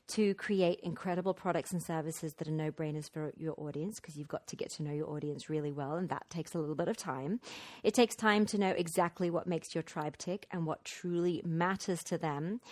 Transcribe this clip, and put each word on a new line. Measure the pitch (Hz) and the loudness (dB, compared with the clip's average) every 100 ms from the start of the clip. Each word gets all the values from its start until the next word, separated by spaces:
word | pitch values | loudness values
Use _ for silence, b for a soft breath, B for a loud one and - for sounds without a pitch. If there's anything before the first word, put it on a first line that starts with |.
| - | -4
to | - 208 196 | 2 4 2
create | - 196 175 180 | 2 4 6 4
incredible | 175 - 196 180 185 | -2 -4 -2 0 0
products | 180 185 170 - | 0 0 0 0
and | 180 | -4
services | - 160 151 - 160 - | -2 -2 -2 -4 -8 -6
that | 160 | -2
are | |
no-brainers | 156 151 147 156 151 151 | 0 0 -2 -4 -4 -6
for | 156 151 - | -6 -6 -4
your | 160 - | -6 -6
audience, | 147 143 185 - | -6 -4 -4 -6
'cause | - 147 | -12 -10
you've | 147 | -6
got | - - | -8 -8
to | - | -6
get | - | -6
to | - | -4
know | 147 | -4
your | 147 156 | -2 -4
audience | 151 147 143 - | -4 -4 -6 -2
really | 156 147 | -2 -2
well, | 143 139 165 | -2 -2 -2
and | 185 | -2
that | 135 - | -2 -4
takes | 170 151 | -6 -4
a | 170 | -2
little | 151 | -2
bit | 156 170 | 0 0
of | 233 | 0
time. | 180 131 139 226 B B B B | -2 -2 0 -2 B B B B
It | 214 | 2
takes | 247 233 - | 6 4 6
time | 220 208 208 | 6 6 6
to | 202 | 4
know | 190 | 4
exactly | 175 170 185 170 - 175 | 2 2 4 2 2 2
what | 170 180 | 2 2
makes | 165 - | -2 0
your | 165 | -4
tribe | - 165 151 - | -2 -4 -4 -4
tick | 180 196 - | -4 -4 -4
and | 180 | -2
what | 160 - | -2 -2
truly | - - 180 170 175 170 | -6 -6 -2 2 2 0
matters | 170 165 175 190 - 175 | 0 2 2 2 0 -2
to | - 165 | 0 0
them. | 156 143 165 233 B | 0 0 -2 -4 B